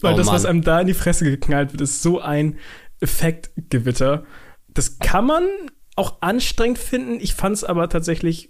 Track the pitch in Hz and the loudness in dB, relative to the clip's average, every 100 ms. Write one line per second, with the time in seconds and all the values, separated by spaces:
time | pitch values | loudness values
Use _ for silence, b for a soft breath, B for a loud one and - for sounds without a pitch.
0 | 190 - - 180 - 170 165 165 180 185 | 0 2 4 2 2 2 2 2 2 2
1 | 175 165 151 139 - 143 139 147 139 - | 2 2 2 2 2 2 0 -2 -4 -2
2 | 170 180 151 147 151 147 B B B - | 0 0 0 0 -2 -4 B B B -4
3 | 147 - 165 165 - - - 131 123 120 | 0 2 2 0 -8 -12 -4 -2 0 0
4 | 135 151 B B B B _ - - - | 2 0 B B B B _ -4 -4 0
5 | - 190 247 320 370 392 302 - - - | 2 4 4 2 0 -2 -10 -18 -12 -6
6 | 190 - 170 233 - - 233 247 - 254 | -6 -4 -2 0 0 2 0 0 -2 -4
7 | 254 233 196 - 196 208 - 170 170 170 | -4 -4 -2 -2 0 -2 -2 -2 0 -2
8 | 165 165 170 165 | -2 -2 -2 -4